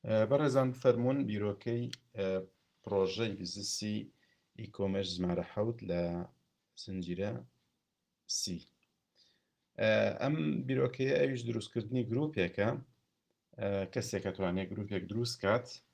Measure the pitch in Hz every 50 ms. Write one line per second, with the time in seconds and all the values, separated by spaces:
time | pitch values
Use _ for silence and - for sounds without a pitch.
0 | - 113 110 110 110 107 139 143 156 143 127 135 131 127 123 - - 127 117 117
1 | 120 127 135 139 135 107 107 101 104 104 98 - - 117 117 120 120 120 120 _
2 | _ _ _ - 98 95 95 95 95 - _ _ _ _ _ _ _ - 101 98
3 | 95 95 92 104 117 107 98 - 92 - - 101 101 - - - 107 107 107 107
4 | 107 - _ _ _ _ _ _ _ _ _ - 110 - - - 101 95 95 98
5 | 98 90 87 90 90 90 87 87 85 - - 107 104 113 117 113 - 85 87 87
6 | 87 85 85 87 87 - _ _ _ _ _ _ _ _ _ - - - 95 92
7 | 87 85 87 87 98 104 117 120 120 - _ _ _ _ _ _ _ _ _ _
8 | _ _ _ _ _ - - - - 104 90 85 - _ _ _ _ _ _ _
9 | _ _ _ _ _ _ _ _ _ _ _ _ _ _ _ - 110 110 110 107
10 | 107 104 - - - 139 156 160 156 151 143 - 131 127 135 127 131 127 - -
11 | 131 135 143 151 147 139 131 120 117 117 113 113 - - - 120 104 110 127 127
12 | 117 107 113 131 156 156 156 98 90 87 - - 101 117 143 - - _ _ _
13 | _ _ _ _ _ _ _ _ _ _ - - 107 101 101 98 95 92 - 123
14 | 113 - - 95 - 98 92 - 95 87 90 95 95 87 101 - 104 104 104 92
15 | 92 87 101 113 120 117 - - - 98 110 110 - - - - _ _